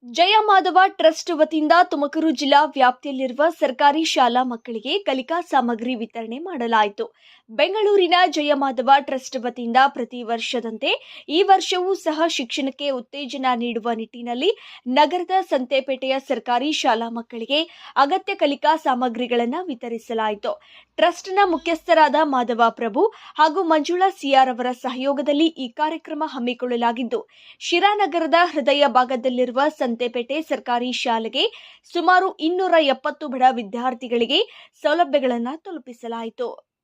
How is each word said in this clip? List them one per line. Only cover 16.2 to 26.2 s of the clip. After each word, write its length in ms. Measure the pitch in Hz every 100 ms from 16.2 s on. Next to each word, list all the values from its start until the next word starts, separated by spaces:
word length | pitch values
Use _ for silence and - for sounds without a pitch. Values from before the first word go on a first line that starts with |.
| 269 247 - 240 277
ಶಾಲಾ 360 | 302 294 226 233
ಮಕ್ಕಳಿಗೆ 540 | 233 226 233 226 285 320 - - -
ಅಗತ್ಯ 380 | 277 370 -
ಕಲಿಕಾ 420 | 392 302 285 294 311
ಸಾಮಗ್ರಿಗಳನ್ನ 800 | 311 247 254 226 240 240 240 294 370
ವಿತರಿಸಲಾಯಿತು. 960 | 247 240 233 - 226 214 208 - - _ - _ -
ಟ್ರಸ್ಟ್ನ 420 | 330 339 - 381
ಮುಖ್ಯಸ್ಥರಾದ 680 | 403 320 - 320 - 320 302 285
ಮಾಧವ 400 | 311 262 240 233 233
ಪ್ರಭು 440 | 226 233 214 415 - -
ಹಾಗೂ 280 | - 311 311
ಮಂಜುಳಾ 480 | 349 320 285 349 381
ಸಿಆರ್ 380 | 370 277 269 262
ಅವರ 180 | 240 247
ಸಹಯೋಗದಲ್ಲಿ 760 | 247 262 247 269 277 285 294 320
ಈ 220 | - 262
ಕಾರ್ಯಕ್ರಮ 540 | - 302 320 - 311